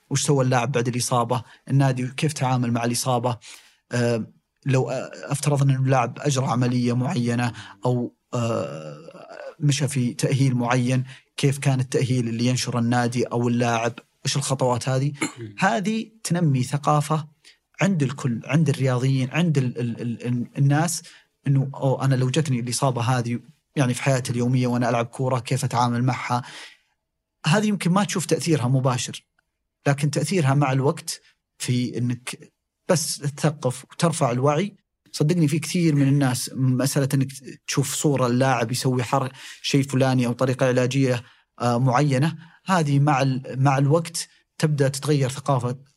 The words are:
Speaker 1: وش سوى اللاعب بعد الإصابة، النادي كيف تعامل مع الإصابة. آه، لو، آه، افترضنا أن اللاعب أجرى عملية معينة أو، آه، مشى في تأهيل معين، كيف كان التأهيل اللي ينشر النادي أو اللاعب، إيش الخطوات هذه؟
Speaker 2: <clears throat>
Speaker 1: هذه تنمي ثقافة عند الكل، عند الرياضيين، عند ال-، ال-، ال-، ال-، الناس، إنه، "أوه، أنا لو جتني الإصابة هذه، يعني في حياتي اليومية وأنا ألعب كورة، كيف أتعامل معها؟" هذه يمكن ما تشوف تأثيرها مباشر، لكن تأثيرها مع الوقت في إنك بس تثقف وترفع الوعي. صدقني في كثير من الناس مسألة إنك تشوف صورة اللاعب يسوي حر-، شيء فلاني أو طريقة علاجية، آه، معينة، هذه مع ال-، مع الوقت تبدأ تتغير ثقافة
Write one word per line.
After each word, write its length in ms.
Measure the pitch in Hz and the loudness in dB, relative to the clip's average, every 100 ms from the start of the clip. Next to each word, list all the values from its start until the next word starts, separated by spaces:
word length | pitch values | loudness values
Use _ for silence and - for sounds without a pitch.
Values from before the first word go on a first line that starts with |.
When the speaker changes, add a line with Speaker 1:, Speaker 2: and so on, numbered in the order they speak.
| _ | _
Speaker 1:
وش 140 | 139 | -2
سوى 220 | - 143 131 | 2 2 4
اللاعب 260 | 131 117 | 2 2
بعد 160 | 160 127 | 0 0
الإصابة، 560 | 120 - 123 120 123 - - - | -2 0 0 0 -2 -4 -18 0
النادي 400 | 139 135 127 127 | 2 2 2 -4
كيف 260 | - 156 | -2 -4
تعامل 380 | 156 127 127 120 | -2 0 0 0
مع 140 | 117 117 | 0 0
الإصابة. 520 | 120 131 123 123 113 - - - _ _ | -2 0 0 0 -4 -10 -20 -20 _ _
آه، 340 | 123 120 117 107 _ _ _ 139 | -2 0 0 -4 _ _ _ 0
لو، 240 | 131 - | 0 0
آه، 220 | 127 90 - 76 | -4 -8 -12 -6
افترضنا 440 | 143 147 139 139 131 | -4 0 2 2 2
أن 100 | 131 | 2
اللاعب 340 | 135 117 - | 2 2 -2
أجرى 260 | 147 131 127 | -2 0 0
عملية 480 | 123 123 123 120 | 0 0 0 0
معينة 600 | 123 123 147 117 120 120 117 - - 127 | 0 0 0 0 0 -2 -4 -14 -6 -2
أو، 300 | 123 117 - _ | 0 -2 -8 _
آه، 640 | 123 117 110 76 78 78 - 165 - - - - - | -4 -2 -2 -4 -8 -12 -14 -18 -20 -18 -16 -16 -2
مشى 280 | 147 139 135 | 0 2 0
في 260 | 131 120 | -2 -2
تأهيل 420 | - 151 131 135 123 | -2 0 2 2 2
معين، 480 | 120 127 123 131 127 - _ - | 2 2 2 0 -2 -10 _ -2
كيف 200 | 143 139 | 0 0
كان 220 | 147 131 | 0 0
التأهيل 480 | 131 131 120 127 117 | 0 0 0 0 -2
اللي 180 | 113 120 | 0 0
ينشر 340 | 127 - 120 | 0 -2 -2
النادي 440 | 117 123 120 120 | 0 2 0 -2
أو 240 | - 120 120 | -2 0 0
اللاعب، 460 | 120 120 117 117 117 - _ 139 | 2 0 0 -2 -4 -14 _ -4
إيش 120 | 143 | -4
الخطوات 520 | - 135 127 120 131 | -2 0 0 0 0
هذه؟ 220 | 131 143 147 - - | 0 0 -2 -8 -8
Speaker 2:
<clears throat> 220 | 110 101 | -14 -2
Speaker 1:
هذه 520 | 190 226 190 220 226 _ | 0 2 0 -2 -6 _
تنمي 400 | - 165 160 131 | -4 0 2 2
ثقافة 640 | 123 143 151 151 147 156 - _ - _ _ - | 0 -2 2 2 2 -2 -4 _ -20 _ _ -2
عند 220 | 196 180 | 0 2
الكل، 380 | 131 - 127 117 - | -2 -2 -4 -4 -2
عند 240 | 147 143 | 2 2
الرياضيين، 600 | 131 131 123 135 135 127 | 2 0 0 0 0 0
عند 260 | 151 175 139 | 0 2 2
ال-، 220 | 127 117 | 0 -2
ال-، 220 | 120 110 | -4 -4
ال-، 260 | 120 113 123 | -6 -6 -4
ال-، 200 | 123 120 - | -4 -4 0
الناس، 460 | 139 143 175 - - - _ _ 143 | 2 2 0 -4 -10 -20 _ _ 0
إنه، 220 | 139 135 | 0 0
"أوه، 320 | - 135 123 131 | -2 -2 0 0
أنا 100 | 127 | 0
لو 140 | 127 | 0
جتني 300 | 156 147 123 | 0 0 -2
الإصابة 420 | 120 117 139 120 | -2 -2 -2 0
هذه، 380 | 113 127 117 117 - _ _ - | 0 0 -2 -6 -8 _ _ -2
يعني 180 | 127 | 0
في 100 | 120 | 0
حياتي 280 | 143 131 127 | 0 0 0
اليومية 360 | 120 120 127 123 | -2 0 2 2
وأنا 220 | 120 120 | 0 0
ألعب 160 | 120 117 | 0 -2
كورة، 340 | - 127 127 | -4 -2 -2
كيف 240 | - 131 | -2 -2
أتعامل 400 | 117 117 123 120 | 0 2 2 2
معها؟" 400 | 127 117 - 123 123 - - - _ _ _ _ _ _ 151 | 0 -2 -2 -4 -4 -14 -20 -20 _ _ _ _ _ _ 2
هذه 220 | 202 214 | 2 2
يمكن 240 | 202 170 | 0 2
ما 120 | 190 | 2
تشوف 220 | 190 196 - | 0 -2 -2
تأثيرها 420 | 175 165 147 120 | -2 2 0 2
مباشر، 580 | 135 127 120 - - - _ _ _ _ _ 147 | 2 2 -2 -4 -10 -18 _ _ _ _ _ -2
لكن 240 | 139 151 | 0 0
تأثيرها 420 | 151 156 190 135 | -2 -2 0 2
مع 180 | 139 139 | 2 2
الوقت 500 | 135 131 - - - _ _ _ _ | 2 0 -2 -8 -12 _ _ _ _
في 400 | - 123 123 113 | -4 -2 -2 -4
إنك 540 | 120 120 - - - _ _ _ - | -4 -4 -8 -14 -18 _ _ _ 0
بس 280 | 175 - - | 0 0 -6
تثقف 680 | 139 - 151 151 127 - - | -8 -4 -4 -2 -4 -6 -12
وترفع 400 | - 170 165 131 | -2 -2 0 -2
الوعي. 440 | 123 139 147 208 - _ _ _ | 0 0 0 -2 -8 _ _ _
صدقني 360 | - 151 175 147 | -2 0 4 2
في 120 | 156 | 2
كثير 360 | - 180 165 143 | -2 0 2 4
من 120 | 135 | 4
الناس 440 | 143 131 127 - | 4 2 0 -4
مسألة 560 | - 131 127 131 151 135 | 0 0 2 2 0 0
إنك 180 | 139 135 - - - - | 0 -2 -6 -16 -18 -6
تشوف 260 | - 135 | -2 -2
صورة 340 | - 156 135 127 | 0 0 2 2
اللاعب 440 | 123 135 123 117 | 2 2 2 0
يسوي 320 | 123 135 127 | -2 0 0
حر-، 280 | 117 139 131 - - - | 0 0 -2 -6 -18 -12
شيء 220 | - 143 | -2 0
فلاني 420 | 135 131 131 127 120 | 0 2 2 2 0
أو 80 | |
طريقة 340 | 120 131 127 135 | 0 -2 2 2
علاجية، 560 | 123 123 135 131 123 - _ _ - | 2 2 2 0 0 -4 _ _ -4
آه، 160 | 120 120 | 0 2
معينة، 600 | 131 120 147 131 160 - - _ - | 2 4 2 2 0 -2 -12 _ -2
هذه 340 | 185 147 143 | 0 2 4
مع 220 | 147 135 | 4 4
ال-، 220 | 135 127 127 123 | 2 0 -4 0
مع 200 | 139 135 | 2 4
الوقت 500 | 139 165 165 - - _ _ - | 4 2 0 -8 -10 _ _ -4
تبدأ 300 | 160 147 139 | -2 2 0
تتغير 420 | - 143 147 127 | 0 0 2 0
ثقافة 460 | - - 131 120 127 - | -2 -2 0 -2 -6 -12